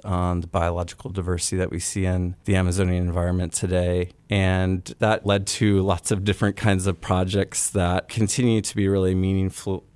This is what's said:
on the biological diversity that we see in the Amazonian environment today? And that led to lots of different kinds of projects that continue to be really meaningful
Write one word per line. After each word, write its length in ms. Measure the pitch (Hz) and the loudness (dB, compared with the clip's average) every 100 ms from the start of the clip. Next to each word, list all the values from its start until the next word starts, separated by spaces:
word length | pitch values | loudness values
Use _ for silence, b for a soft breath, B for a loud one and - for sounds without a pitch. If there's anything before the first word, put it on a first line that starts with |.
on 380 | 101 90 90 87 | -4 -2 0 -2
the 60 | 87 | -2
biological 640 | 87 85 85 85 - - | -2 0 -2 -6 -8 -10
diversity 480 | 95 87 87 - 95 | -6 -4 -2 -2 -2
that 140 | 92 | -2
we 80 | 92 | -4
see 260 | - 101 92 | -4 -2 0
in 300 | 90 90 90 - | 0 0 -4 0
the 100 | 95 | 2
Amazonian 520 | 90 87 92 90 90 | 2 2 2 2 0
environment 460 | 85 87 90 87 | 0 0 0 -2
today? 580 | - 92 90 90 90 90 - - | -4 -2 0 2 0 -2 -8 -4
And 540 | 101 95 92 92 92 - - | 0 2 2 0 -2 -4 -2
that 260 | 107 110 101 | 0 0 2
led 220 | 101 98 | 0 0
to 340 | - 107 98 | 0 2 4
lots 300 | 95 90 - | 2 0 0
of 120 | 104 | -2
different 320 | 98 95 104 - | 0 0 0 0
kinds 300 | 110 95 95 | 2 2 0
of 140 | 87 | -4
projects 680 | - 92 92 98 98 - - | 0 0 0 0 -2 -2 -2
that 380 | 98 87 90 - | 0 2 0 -2
continue 520 | - 104 - 123 110 | -2 0 2 2 2
to 140 | 98 104 | 0 0
be 120 | 98 | 2
really 280 | 98 92 92 | 2 2 2
meaningful 680 | 95 95 95 - - 95 - | 2 2 0 -4 -6 -6 -8